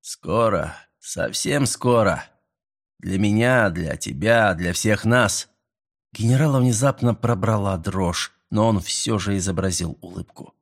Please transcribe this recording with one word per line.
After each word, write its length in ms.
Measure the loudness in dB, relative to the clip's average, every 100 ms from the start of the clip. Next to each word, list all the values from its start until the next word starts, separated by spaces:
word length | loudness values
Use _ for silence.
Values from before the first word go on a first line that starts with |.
Скоро, 720 | -16 -14 -4 0 2 0 -4 -10 -20 _
совсем 680 | -14 -6 -6 -4 -2 0 -2
скоро. 580 | -2 2 4 2 0 -6 _ _ _ _ _ _ _
Для 200 | -4 0
меня, 500 | 2 4 4 4 2
для 280 | 0 -6 -6
тебя, 560 | -8 -4 2 4 4 2
для 180 | -2
всех 320 | -2 0 0 2
нас». 440 | 4 2 0 -8 _ _ _ _ _ _
Генерала 480 | -4 2 4 4 2
внезапно 540 | 2 2 0 2 0
пробрала 640 | 0 0 0 0 0 0 -2
дрожь, 560 | -4 -2 -2 -2 -6 _ _
но 180 | 0 2
он 120 | 2
все 400 | -2 -6 -2 -2
же 180 | 0 -2
изобразил 600 | -2 -2 -2 -2 -4 -8
улыбку. 540 | -14 -12 -14 -16 -20 _